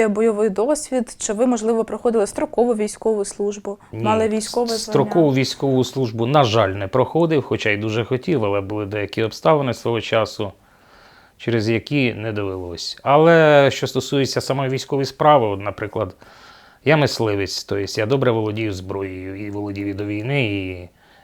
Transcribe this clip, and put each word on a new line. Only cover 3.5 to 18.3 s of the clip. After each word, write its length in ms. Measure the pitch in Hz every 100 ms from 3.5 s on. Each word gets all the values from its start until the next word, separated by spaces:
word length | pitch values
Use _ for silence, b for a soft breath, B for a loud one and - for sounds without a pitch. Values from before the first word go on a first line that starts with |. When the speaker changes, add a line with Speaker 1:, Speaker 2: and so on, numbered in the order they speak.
| 208 202 202 b
Speaker 2:
Ні, 120 | 107
Speaker 1:
Мали 240 | 214 220 220
військове 380 | 220 214 240 240
Speaker 2:
с-, 100 | 226
Speaker 1:
звання? 160 | -
Speaker 2:
строкову 420 | 143 131 175 151
військову 500 | 135 131 - 139 131
службу, 420 | 127 135 120 113 117
на 180 | 151
жаль, 240 | 123 110 98
не 200 | 101 98
проходив, 540 | 127 120 160 170 156
хоча 280 | - 113 110
й 60 | 104
дуже 280 | 110 110
хотів, 400 | 110 127 185 147
але 160 | 104 101
були 260 | 98 107 101
деякі 360 | 104 98 -
обставини 520 | 110 - 156 151 135
свого 260 | 113 117 113
часу, 520 | - 117 104 - 101 - b b b b b b b b
через 320 | - 117 107
які 460 | 113 - 143 127
не 180 | 101 110
довелось. 680 | 104 98 92 87 85 - -
Але 680 | 123 143 160 165 156 147 135
що 140 | - 135
стосується 540 | 131 - 143 127 120
самої 300 | - 135 131
військової 360 | 127 - 139 135
справи, 400 | - 156 147 110
от, 140 | 98
наприклад, 560 | 101 - 107 110 95 - b b b b b b
я 120 | 131 156
мисливець, 680 | 147 - 113 101 95 -
то 140 | - 101
єсть 200 | 95 -
я 80 | 107
добре 240 | 135 127